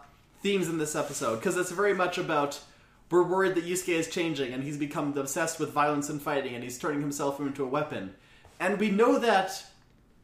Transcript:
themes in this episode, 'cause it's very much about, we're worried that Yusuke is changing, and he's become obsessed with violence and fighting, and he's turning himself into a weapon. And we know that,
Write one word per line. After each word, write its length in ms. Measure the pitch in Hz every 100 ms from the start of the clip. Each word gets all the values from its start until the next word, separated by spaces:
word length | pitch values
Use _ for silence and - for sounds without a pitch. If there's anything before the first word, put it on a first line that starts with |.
| - - _ -
themes 260 | 196 196 165
in 100 | 165
this 160 | 151
episode, 460 | 156 135 139 123 113
'cause 140 | 190 170
it's 140 | 180
very 240 | 180 202
much 240 | 190 180 -
about, 420 | 156 151 143 - - - - _ -
we're 120 | 175
worried 300 | 170 190 190 170
that 80 | 170
Yusuke 220 | 175 -
is 200 | 165 160
changing, 440 | 190 165 139 123
and 100 | 131
he's 140 | 143 147
become 400 | 147 170 143 143
obsessed 400 | 135 175 160 -
with 140 | 147
violence 360 | 147 147 147 143
and 120 | 147
fighting, 320 | 156 139 127
and 80 | 120
he's 160 | 127 120
turning 220 | 165 147
himself 400 | 147 143 143 139
into 240 | 143 139
a 40 | 131
weapon. 460 | 147 147 117 95 - - - - -
And 180 | 180 196
we 120 | 214
know 280 | 196 240 269
that, 460 | 233 190 185 - - - _ _ _ _